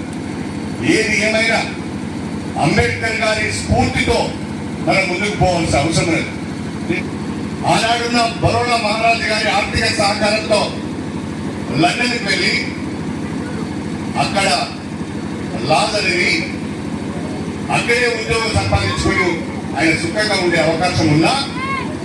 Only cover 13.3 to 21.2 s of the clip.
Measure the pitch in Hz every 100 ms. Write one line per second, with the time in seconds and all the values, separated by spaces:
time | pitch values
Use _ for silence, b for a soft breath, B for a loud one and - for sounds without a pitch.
13.3 | - - - - - - - - - -
14.3 | 202 196 185 147 - - - - - -
15.3 | - - - 127 160 202 208 - 175 190
16.3 | - - - - - - - - - -
17.3 | - - - - - - 240 240 226 214
18.3 | 226 220 - - - - - - - -
19.3 | 330 - - - - 330 - - 214 208
20.3 | 196 175 165 156 156 180 - 160 147